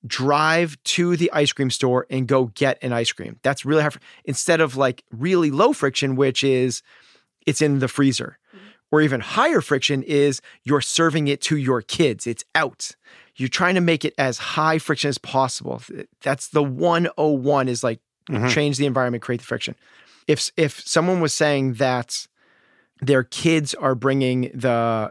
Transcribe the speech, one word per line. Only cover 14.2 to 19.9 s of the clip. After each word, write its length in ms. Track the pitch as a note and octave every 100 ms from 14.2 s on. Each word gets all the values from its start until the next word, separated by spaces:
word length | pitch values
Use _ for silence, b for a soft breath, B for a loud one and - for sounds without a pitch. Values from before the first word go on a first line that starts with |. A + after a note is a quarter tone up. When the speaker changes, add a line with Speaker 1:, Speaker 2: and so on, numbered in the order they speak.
| C3+ A#2+
Speaker 1:
high 400 | - - D#3 D#3+
friction 300 | - D3 D3
as 80 | C3+
possible. 640 | - C3+ B2+ - - A#2+ -
Th-, 200 | - - _
that's 260 | C3+ C3+ -
the 140 | D3+
one 460 | C#3+ C3 F3 E3+ E3+ -
oh 140 | D3+
one 360 | C#3+ C3 C#3+ C3
is, 160 | A#2+
like, 160 | B2 A2+ _ _ -
Speaker 3:
Mm-hmm. 180 | A#2+ B2
Speaker 1:
change 280 | B2 D3 C3
the 80 |
environment, 380 | C#3+ C3 B2+ A#2+
create 180 | - A#2+
the 60 | -
friction. 280 | B2 - - b